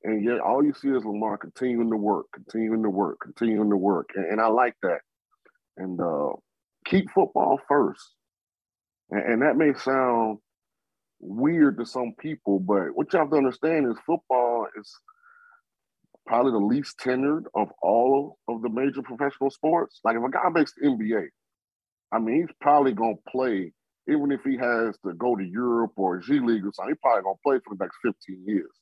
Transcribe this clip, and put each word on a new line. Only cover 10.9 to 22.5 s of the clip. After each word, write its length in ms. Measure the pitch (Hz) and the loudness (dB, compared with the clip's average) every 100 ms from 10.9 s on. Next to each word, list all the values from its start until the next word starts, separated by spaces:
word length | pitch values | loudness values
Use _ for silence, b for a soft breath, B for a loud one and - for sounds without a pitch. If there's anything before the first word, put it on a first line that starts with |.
| _ _ _ | _ _ _
weird 560 | - 104 139 170 147 113 | -12 -2 0 4 4 4
to 60 | |
some 300 | 113 131 120 107 | -6 -6 -6 -8
people, 400 | 156 156 - 98 | -10 -8 0 0
but 360 | 92 101 87 | 2 0 0
what 180 | - 147 | -4 0
you 60 | 185 | 0
have 120 | 147 | 2
to 60 | 151 | 2
understand 500 | 135 123 156 160 135 | 2 0 -2 0 0
is 120 | 113 - | -2 -4
football 600 | 110 _ 127 120 120 107 107 | -4 _ 0 2 0 -4 -10
is 120 | 104 - _ b b b b b _ _ _ _ _ _ - | -18 -20 _ b b b b b _ _ _ _ _ _ -2
probably 260 | 113 127 | 0 2
the 60 | 113 | 2
least 400 | 101 127 139 - | 2 0 -2 -8
tenured 460 | 127 127 139 156 - | -4 -2 0 -2 -4
of 140 | - 104 - | -4 -4 -2
all 560 | 82 110 123 135 143 - - | 2 4 4 2 -2 -12 -10
of 140 | 117 | -6
the 80 | 117 | -6
major 320 | 110 135 131 | -2 -4 -4
professional 480 | 123 120 139 - 135 | -12 -6 -6 -2 -4
sports. 500 | - 156 170 - - | -2 0 0 -2 -4
Like, 120 | 113 113 | -2 0
if 60 | |
a 80 | 123 | -2
guy 180 | - 180 | 0 0
makes 220 | 165 147 | 2 0
the 120 | - 143 | 0 -2
N 100 | 123 | 0
B 160 | 107 | -2
A, 140 | 110 78 _ _ _ _ _ _ _ _ 113 | -2 -4 _ _ _ _ _ _ _ _ -4
I 20 | |
mean, 180 | 110 135 | 0 -2
he's 200 | 165 | -2